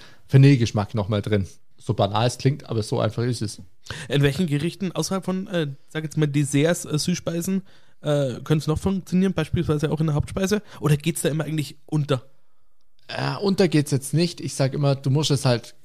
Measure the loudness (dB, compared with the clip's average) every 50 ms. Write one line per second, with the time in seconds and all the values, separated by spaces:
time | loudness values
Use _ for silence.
0 | -10 -18 -20 -20 -4 4 6 8 10 10 8 6 4 2 2 0 -2 0 -2 -4
1 | -2 0 0 -2 0 2 0 0 0 -2 -8 -14 -20 -20 -20 -10 -6 -4 0 0
2 | 0 2 2 2 0 0 0 0 0 0 0 0 -4 -6 -4 -4 -2 -2 -2 -2
3 | -2 -2 -2 -2 -2 -2 -2 -4 -6 -8 -8 -12 -16 -20 -20 -20 -16 -14 -14 -14
4 | -8 -4 0 2 2 2 2 0 -2 -2 -2 -2 -2 -4 -4 -4 -6 -6 -4 -4
5 | -4 -4 -4 -4 -4 -4 -4 -4 -6 -4 -4 -4 -4 -4 -6 -10 -16 -12 -10 -8
6 | -8 -4 -2 0 0 2 2 0 0 2 2 2 2 2 2 0 -2 -4 -4 -2
7 | -2 -2 -2 -2 -4 -6 -6 -4 -2 -2 -2 -2 -4 -6 -14 -20 -20 -20 -20 -8
8 | -2 0 0 0 0 -2 -4 -6 -2 0 0 0 2 0 -2 -2 -2 -2 -2 -2
9 | -4 0 2 2 2 2 2 0 -2 -2 -2 0 0 0 0 0 0 0 0 0
10 | 0 0 0 0 -2 -2 -2 -4 0 0 0 -2 -2 -6 -10 -2 2 2 2 2
11 | 2 -2 -2 0 0 0 0 0 -2 -2 -4 -4 -4 -6 -10 -14 -8 -4 -2 -2
12 | 0 0 0 -2 -2 -8 -18 -20 -20 -20 -20 -20 -20 -20 -20 -20 -20 -20 -20 -20
13 | -14 -10 -6 -4 -4 -4 -4 -2 0 0 2 4 4 4 4 2 2 2 0 -2
14 | -2 0 0 0 0 0 -2 -6 -8 -8 -2 -2 0 0 0 0 2 2 0 0
15 | 0 0 0 2 2 2 0 0 2 2 0 0 -2 -8 -16 -20